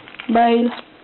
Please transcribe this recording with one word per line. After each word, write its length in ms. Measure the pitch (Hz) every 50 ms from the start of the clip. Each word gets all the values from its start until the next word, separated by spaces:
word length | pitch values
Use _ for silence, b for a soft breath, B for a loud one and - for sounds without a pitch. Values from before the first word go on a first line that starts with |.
| - - - - - -
Bale. 400 | 226 226 233 233 233 233 240 240 - - - - - -